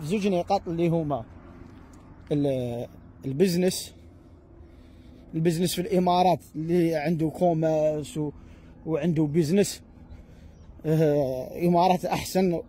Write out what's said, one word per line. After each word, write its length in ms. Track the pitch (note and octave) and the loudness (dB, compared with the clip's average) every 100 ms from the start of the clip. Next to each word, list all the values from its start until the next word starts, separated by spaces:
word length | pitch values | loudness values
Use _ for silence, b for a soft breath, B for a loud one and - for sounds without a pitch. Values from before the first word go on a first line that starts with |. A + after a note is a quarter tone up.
زوج 260 | D3+ G#3+ G3+ | -4 0 2
نقاط 400 | F3 F3 G3 F#3 | 0 0 -2 -2
اللي 200 | E3 E3+ | 0 2
هما 360 | E3 D3+ B2+ G#2+ - - - - - - - - - - | 2 0 -4 -6 -16 -20 -20 -20 -20 -20 -20 -20 -16 -4
ال-، 560 | D3 C#3+ C3 B2 A#2 B2 - - - | 0 0 0 -4 -6 -10 -14 -20 -12
البزنس، 720 | C3+ C3+ F#3+ F3 F#3 - - - - - - - - - B B B B B B - | -6 0 2 2 0 -2 -8 -18 -20 -20 -20 -20 -20 -20 B B B B B B -10
البزنس 400 | E3 E3 D#3+ F3+ | -2 0 0 -2
في 60 | - | -2
الإمارات 600 | F3 F#3 F3+ F3+ F3+ D#3+ - D3+ | -2 0 2 4 4 2 -4 -8
اللي 380 | D#3+ F3+ E3 | 0 2 2
عنده 340 | D#3 D3 D#3+ D#3 | 0 -2 -2 -2
commerce 920 | - F3+ D#3+ D#3+ D#3 D#3 D3+ C#3+ D#3 | 0 0 2 2 2 0 -2 -6 -8
و-، 140 | D3+ B B B B - D#3 | -8 B B B B -14 -6
وعنده 360 | D#3+ F3 D#3 | -2 0 0
business، 600 | D3+ E3 D3+ G3+ F#3+ - - - - B B B B B B - D#3 | 2 2 2 2 0 -4 -16 -20 -20 B B B B B B -8 0
آه، 800 | D#3+ D#3 D3 C3 B2+ B2+ - F3 | 2 4 2 0 -4 -8 -2 2
إمارات 380 | F3 F#3 F#3 | 4 4 2
أحسن 480 | F3+ D#3+ - F#3 F#3 | -2 -4 -2 0 0
و-، 100 | E3 | 0